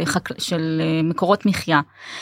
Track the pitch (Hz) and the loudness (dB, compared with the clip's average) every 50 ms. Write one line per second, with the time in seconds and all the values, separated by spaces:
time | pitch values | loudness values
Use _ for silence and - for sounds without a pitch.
0 | 160 156 - 180 - - - - - - 185 165 160 160 160 160 160 160 160 160 | -2 -2 -2 -2 -4 -6 -8 -8 -6 -4 -2 -2 -2 0 0 0 0 0 2 2
1 | 160 165 165 - 185 180 202 208 - 208 185 - - - 165 143 139 - _ - | 2 0 0 2 2 2 2 4 2 0 0 0 0 2 2 2 2 0 _ -20
2 | - - - - | -18 -16 -14 -14